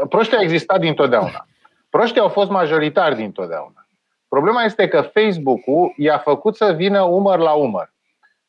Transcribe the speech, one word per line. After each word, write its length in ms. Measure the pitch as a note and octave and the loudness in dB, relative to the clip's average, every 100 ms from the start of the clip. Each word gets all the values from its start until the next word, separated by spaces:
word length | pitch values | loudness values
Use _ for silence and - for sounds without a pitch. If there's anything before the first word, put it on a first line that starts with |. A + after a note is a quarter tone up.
| C#3 | -2
proștii 260 | F#3 A3 A#3+ | 0 0 0
au 60 | |
existat 360 | F#3 E3 - F#3+ | 2 -2 0 0
dintotdeauna. 640 | E3 D3 C#3 A#2+ F#2 - - _ _ _ _ | 0 0 2 2 0 -8 -18 _ _ _ _
Proștii 300 | - A#3 A#3 | -4 0 2
au 60 | G3 | 0
fost 220 | G3+ G3 | 0 -2
majoritari 680 | F#3+ E3 D#3+ D3+ D3+ E3 B2 | 0 0 0 0 0 0 -2
dintotdeauna. 720 | G#2+ F2 F2+ D#2+ C#2 _ _ _ _ _ _ | -8 -10 -10 -10 -12 _ _ _ _ _ _
Problema 360 | C3+ E3 A#3+ | -2 0 0
este 240 | A3+ G#3+ - | -2 0 0
că 140 | B2+ - | 2 0
Facebook-ul 800 | - G#3+ F3 C3+ B2+ - D3 F3 - | 0 0 0 -2 -2 0 0 0 0
i-a 200 | D3 D3 | 0 0
făcut 380 | D3+ C#3+ G#3+ G#3 | 0 0 0 0
să 180 | G#3+ D#3+ | 0 2
vină 240 | F#3+ G3 | 0 2
umăr 380 | F#3 F3+ G3 F3+ | 2 2 2 2
la 120 | E3 | 2
umăr, 400 | D3+ C3+ G2 D#2+ _ _ _ _ _ | 2 0 -4 -10 _ _ _ _ _